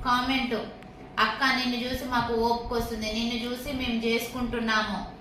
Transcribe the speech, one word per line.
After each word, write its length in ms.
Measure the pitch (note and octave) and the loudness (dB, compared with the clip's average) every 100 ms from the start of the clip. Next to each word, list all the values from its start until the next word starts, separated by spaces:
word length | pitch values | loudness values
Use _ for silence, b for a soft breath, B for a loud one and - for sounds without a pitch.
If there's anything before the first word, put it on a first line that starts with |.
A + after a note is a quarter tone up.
| B3+ | 2
కామెంట్, 500 | B3 B3 C4 A#3+ A3 - - - - - - | 4 4 2 2 -2 -4 -10 -16 -16 -6 0
"అక్క, 240 | G#3+ A3 | 2 2
నిన్ను 440 | C4 B3 B3 A#3 B3+ | 2 2 0 0 -2
చూసి 180 | B3 B3+ | -4 0
మాకు 280 | B3 A#3+ | 0 2
ఓపిక 400 | A3+ A3+ A#3 A#3 | 2 4 2 0
వస్తుంది, 400 | A#3 A3+ A3 G#3+ | -2 0 -2 -2
నిన్ను 380 | A3 A#3 A#3+ A#3+ | 0 0 0 -2
చూసి 200 | B3 D4 | -4 -4
మేము 340 | C4 B3 A3+ A3+ | -2 0 0 2
చేసుకుంటున్నాము" 1000 | A3+ - B3+ A#3+ A#3 A3+ G#3+ G#3 G3 - - | 2 0 -2 -2 0 2 2 2 -2 -6 -10